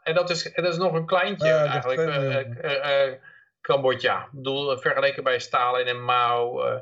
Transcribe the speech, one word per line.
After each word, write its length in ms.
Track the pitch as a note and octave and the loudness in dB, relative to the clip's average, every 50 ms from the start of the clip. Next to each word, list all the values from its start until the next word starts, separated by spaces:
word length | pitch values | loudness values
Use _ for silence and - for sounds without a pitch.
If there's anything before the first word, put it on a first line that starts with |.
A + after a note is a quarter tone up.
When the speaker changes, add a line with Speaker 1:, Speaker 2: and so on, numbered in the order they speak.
| - | -4
Speaker 1:
en 100 | D#3+ D#3+ | 0 2
dat 160 | F3+ F3 F3 | 2 2 0
is, 220 | E3+ E3 - E3 | -2 -4 -6 -6
en 120 | - F3 E3+ | -4 -2 -2
dat 80 | F3+ E3 | 0 0
is 60 | E3+ | 0
nog 140 | F#3+ F3 E3 | 0 0 0
een 120 | E3 D#3+ | -2 0
kleintje 420 | - - C4+ C#4 G#3 G3 D#3+ D3+ | 0 0 2 2 0 -2 0 2
Speaker 2:
Ja, 100 | D#3+ D#3+ | 4 4
dat 80 | D#3 D3+ | 4 4
is 40 | C#3+ | 2
Speaker 1:
eigenlijk, 300 | B2+ B2 A#2+ B2+ C3 D#3+ | 0 0 -2 0 0 0
Speaker 2:
twee 180 | D#3+ D#3 C#3+ C#3 | 0 0 0 -2
miljoen. 380 | C3+ C3+ C#3 C3+ - A#2 A#2+ - | 0 0 -2 -2 -4 -6 -8 -8
Speaker 1:
eh, 140 | - D3 C#3 | -4 -4 -2
eh, 320 | C3+ C#3+ C#3+ C#3 C#3 C3+ | -2 0 2 2 2 2
eh, 60 | C3 C3 - - - - - _ _ _ _ | 2 -2 -6 -16 -20 -20 -20 _ _ _ _
Cambodja. 640 | - - D3+ C#3 C3 C3 B2 A#2 - A2+ G2 F#2 - | -2 0 0 2 2 2 2 2 0 0 0 -2 -6
Ik 60 | - | -10
bedoel, 400 | C#3 C3+ C3 C3+ C3+ C#3+ C#3+ C#3 | -14 -10 -6 -4 -4 -2 -2 -2
eh, 60 | B2+ | -2
vergeleken 460 | A#2+ - D#3 C3+ C3+ C#3 C#3 C#3 - C3 | -2 -2 -2 0 2 2 0 0 0 0
bij 160 | C3 B2 A#2+ | 0 0 0
Stalin 480 | - - - C3 B2 B2 B2+ B2 B2 | -2 -2 0 0 2 2 2 0 0
en 160 | B2 B2 B2 B2 | -2 -4 -2 0
Mao, 600 | B2 B2 B2 A#2+ A#2+ B2 A#2+ A#2+ A#2+ B2+ B2+ B2 | 0 2 2 2 2 2 0 0 -2 -2 -2 -2
eh, 100 | A#2+ A2+ - | -2 -2 -4